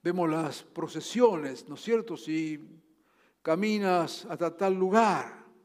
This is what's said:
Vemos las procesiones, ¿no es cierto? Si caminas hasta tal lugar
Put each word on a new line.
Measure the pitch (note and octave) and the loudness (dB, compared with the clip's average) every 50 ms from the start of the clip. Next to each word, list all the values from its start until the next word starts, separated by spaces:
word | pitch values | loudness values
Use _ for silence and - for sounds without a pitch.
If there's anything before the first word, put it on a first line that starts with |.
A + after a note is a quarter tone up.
| - | -2
Vemos | E3+ F3 F3+ E3+ D#3+ | -2 0 0 0 0
las | D#3 D#3+ D#3+ C#3+ B2+ - | 0 0 -2 -4 -6 -8
procesiones, | - - - E3 D#3+ D3+ - D#3+ - - - A3+ B3 A3+ F#3+ D#3+ D3 C3+ B2+ A2+ - | -16 -14 -10 -8 -8 -8 -8 -10 -10 -4 4 6 6 6 6 2 -4 -6 -8 -10 -12
¿no | D3 D3 | -16 -16
es | C#3 | -12
cierto? | - G#3 A#3 A3+ G3+ F3 E3+ | 0 0 0 0 0 -4 -10
Si | C#3 - D#3+ D#3 D#3+ D#3+ D#3 D#3 D3 D3 - - - _ _ _ _ _ _ _ _ _ _ _ _ | -10 -6 -4 -4 -2 -2 -4 -6 -10 -14 -20 -20 -20 _ _ _ _ _ _ _ _ _ _ _ _
caminas | _ E3 D#3+ F3 G#3 G#3+ G#3+ G#3 G3+ F#3 F3+ F3 E3 C#3 - - - | _ 0 0 2 2 0 0 2 2 2 4 2 2 0 -6 -12 -10
hasta | - E3+ - E3+ E3 E3 | -10 -6 -4 -4 -4 -2
tal | - G3+ F#3+ F#3+ | 0 0 2 2
lugar | F#3 F#3+ F#3 G3 A3+ A3+ G#3 F3+ C#3 - - - - - - _ _ | 2 2 4 4 4 4 4 2 0 -4 -8 -14 -18 -20 -20 _ _